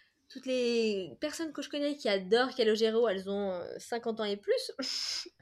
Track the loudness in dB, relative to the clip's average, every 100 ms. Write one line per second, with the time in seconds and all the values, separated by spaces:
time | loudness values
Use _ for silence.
0 | _ _ _ -10 -2 0 2 4 2 0
1 | -4 -6 -6 -4 -6 -6 -6 -2 -2 0
2 | 0 0 4 4 4 2 4 4 4 4
3 | 2 2 -2 -2 -2 -4 -6 -10 -6 -6
4 | -4 -2 -2 -2 0 0 0 -6 -6 -4
5 | -4 -6 -8 -14